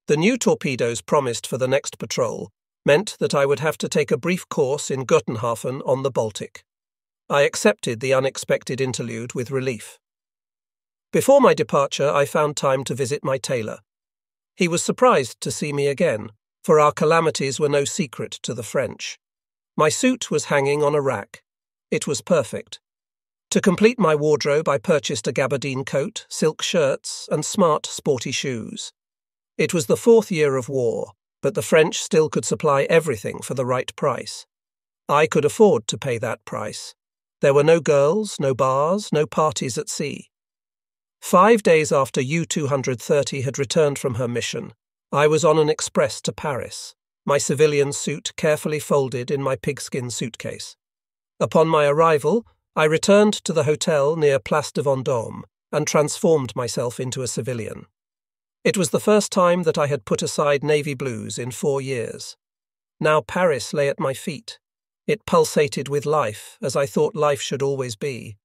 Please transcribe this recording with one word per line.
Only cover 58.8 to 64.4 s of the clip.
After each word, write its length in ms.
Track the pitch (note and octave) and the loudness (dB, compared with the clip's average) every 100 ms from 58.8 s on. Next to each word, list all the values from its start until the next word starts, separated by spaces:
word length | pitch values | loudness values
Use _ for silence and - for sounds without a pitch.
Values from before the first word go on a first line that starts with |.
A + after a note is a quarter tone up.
| E3+ | 0
the 100 | D3+ | 0
first 300 | - G#3 G3+ | 2 2 2
time 320 | - F3+ F3+ | 2 2 2
that 160 | D#3+ D#3 | 0 0
I 80 | C#3+ | 0
had 180 | C#3 | -2
put 180 | - E3 | -4 -4
aside 420 | E3 - D3 C#3+ | -4 -2 0 0
navy 300 | D3 D3+ D3 | 2 0 0
blues 440 | C3 C3+ A2 G#2+ G#2 | -6 -6 -6 -10 -10
in 140 | A#2+ | -10
four 280 | - D3+ C#3 | -4 -2 -2
years. 560 | C3+ B2+ G#2+ - - - _ _ _ _ _ - | -4 -6 -6 -10 -16 -20 _ _ _ _ _ -4
Now 200 | D#3 D#3 | 0 2
Paris 520 | - F3+ F3+ C3+ - | 0 -2 0 0 -4
lay 160 | D3 C#3+ | -2 -2
at 120 | C#3 | -2
my 120 | D3+ | -4
feet. 460 | C3+ - C#3 | -4 -8 -10